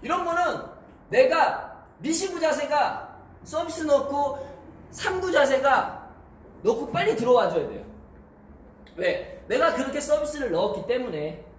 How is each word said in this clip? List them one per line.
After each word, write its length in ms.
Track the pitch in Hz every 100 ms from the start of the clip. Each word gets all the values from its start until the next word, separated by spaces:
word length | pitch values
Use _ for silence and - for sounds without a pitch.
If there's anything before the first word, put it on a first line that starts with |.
이런 220 | - 359
거는 380 | 339 330 349 - - - - - -
내가 640 | 247 262 320 285 - - - - -
리시브 380 | 214 330 381 349
자세가 720 | 311 285 285 294 247 - - - - -
서비스 380 | - 311 339 330
넣고 640 | 311 277 277 277 285 - - - - - -
삼 300 | - - 370
구 120 | 370
자세가 720 | 320 277 262 269 254 - - - - - - - -
넣고 280 | 190 226 -
빨리 240 | - 214 226
들어와 320 | 240 247 202
줘야 180 | 175 -
돼요. 160 | - - - - - - - - - - - - -
왜? 460 | 175 - - - -
내가 260 | 254 330
그렇게 260 | 247 269 285
서비스를 500 | 285 302 294 294 254
넣었기 340 | 165 208 214 -
때문에. 580 | 247 247 156 151 165 -